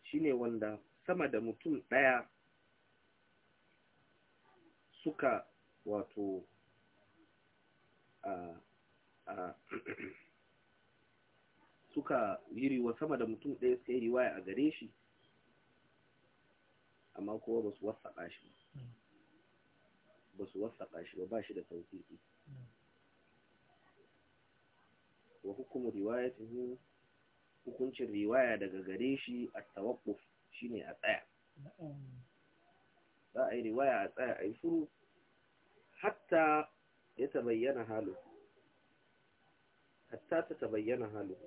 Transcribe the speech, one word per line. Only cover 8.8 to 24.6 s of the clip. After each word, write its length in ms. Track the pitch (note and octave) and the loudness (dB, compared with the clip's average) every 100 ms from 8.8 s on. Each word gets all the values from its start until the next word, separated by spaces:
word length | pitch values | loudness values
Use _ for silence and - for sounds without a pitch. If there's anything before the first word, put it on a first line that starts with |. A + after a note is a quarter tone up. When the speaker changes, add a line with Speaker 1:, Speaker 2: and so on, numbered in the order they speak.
| _ _ _ _ - | _ _ _ _ -12
Speaker 1:
a, 280 | G2 F2+ - - | -8 -8 -10 -10
<clears throat> 2250 | - - - - - - _ _ _ _ _ _ _ _ _ _ _ _ _ - _ _ | -10 -8 -10 -10 -12 -20 _ _ _ _ _ _ _ _ _ _ _ _ _ -20 _ _
suka 460 | D3+ - C3+ G#2 F#2 - | -6 0 2 2 -2 -6
yi 160 | G#2+ C3+ | 0 2
riwa-, 300 | B2+ A#2+ A2+ | 4 2 0
sama 180 | D#3 B2 | -2 0
da 80 | A2 | 0
mutum 300 | A2 C#3+ C3+ | -2 -6 0
ɗaya 200 | B2 B2 | 2 2
suka 140 | - | 0
yi 80 | B2 | 0
riwaya 360 | A2+ B2 B2 G2 | 2 4 4 0
a 40 | |
gare 300 | F#2 A#2+ D3+ | -4 2 2
shi, 220 | - A2+ _ _ _ _ _ _ _ _ _ _ _ _ _ _ _ _ _ _ _ _ _ _ - | 2 -14 _ _ _ _ _ _ _ _ _ _ _ _ _ _ _ _ _ _ _ _ _ _ -8
amma 220 | G2+ A2 | -4 -4
kuma 240 | - A2+ | 0 0
ba 100 | G#2 G2 | 0 -2
su 100 | G2+ | -4
wasaƙa 440 | A2 - - E2+ | -4 -10 -10 -12
shi 160 | - - | -12 -20
ba. 340 | - _ C#3+ | -20 _ -16
Speaker 2:
Mm. 120 | A#2+ A#2 _ - _ _ _ _ _ _ _ _ _ - _ F#2+ | -14 -18 _ -20 _ _ _ _ _ _ _ _ _ -20 _ -10
Speaker 1:
Ba 80 | G2 | -8
su 120 | F#2+ | -4
wasaƙa 420 | A2 - F#2+ D#2 E2+ | -6 -6 -14 -12 -12
shi 100 | F2+ | -10
ba, 80 | F#2 | -4
ba 160 | A2+ | -4
shi 120 | G2+ | -4
da 80 | F#2+ | -10
tawfiqi. 560 | E2+ E2+ E2+ F#2 - - _ _ - | -8 -12 -12 -16 -16 -20 _ _ -20
Speaker 2:
Mm. 180 | C3 B2 - _ _ _ _ _ _ _ _ _ _ _ _ - _ _ _ _ _ | -18 -18 -20 _ _ _ _ _ _ _ _ _ _ _ _ -20 _ _ _ _ _